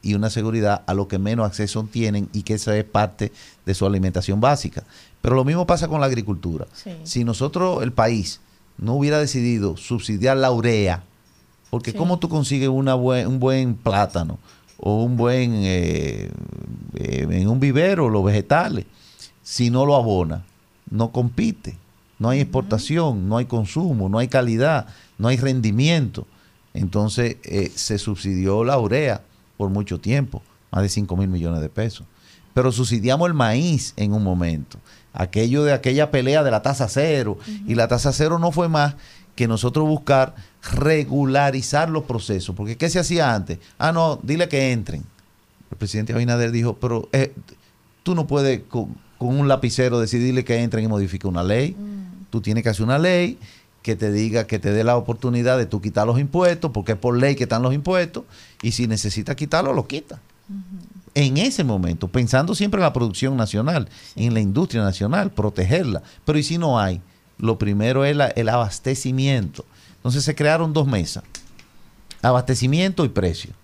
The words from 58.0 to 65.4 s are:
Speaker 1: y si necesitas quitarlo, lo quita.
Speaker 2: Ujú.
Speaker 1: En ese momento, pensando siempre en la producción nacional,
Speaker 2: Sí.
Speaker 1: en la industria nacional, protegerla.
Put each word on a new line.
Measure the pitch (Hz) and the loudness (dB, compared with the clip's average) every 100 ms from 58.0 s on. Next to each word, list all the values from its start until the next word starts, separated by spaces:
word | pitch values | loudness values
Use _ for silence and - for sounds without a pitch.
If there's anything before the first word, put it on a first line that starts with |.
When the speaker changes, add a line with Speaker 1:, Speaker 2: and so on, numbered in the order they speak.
| 170 - - - - - | 0 -6 -14 -20 -20 -6
Speaker 1:
y | 117 | -4
si | 113 120 | -2 0
necesitas | 110 107 101 107 139 | 0 -2 -4 -4 -6
quitarlo, | 151 160 180 | 0 0 2
lo | 165 - | 0 -2
quita. | - - 143 - _ _ | -8 -10 -18 -20 _ _
Speaker 2:
Ujú. | 196 180 190 - - - - | -14 -12 -16 -18 -20 -6 0
Speaker 1:
En | 139 139 | 2 2
ese | 233 262 | 0 0
momento, | 143 101 90 85 95 | 0 0 0 -2 -2
pensando | 127 120 131 160 220 | 0 2 2 2 -2
siempre | 202 202 | -2 2
en | 170 | 0
la | |
producción | 131 120 92 135 135 | 2 -2 -2 -2 0
nacional, | 107 104 127 165 101 - - - | -2 0 0 0 -4 -10 -20 -2
Speaker 2:
Sí. | 117 | 0
Speaker 1:
en | |
la | 113 | 2
industria | 101 101 180 117 | 2 2 0 0
nacional, | 101 92 101 170 202 | 0 0 0 0 -2
protegerla. | - | -2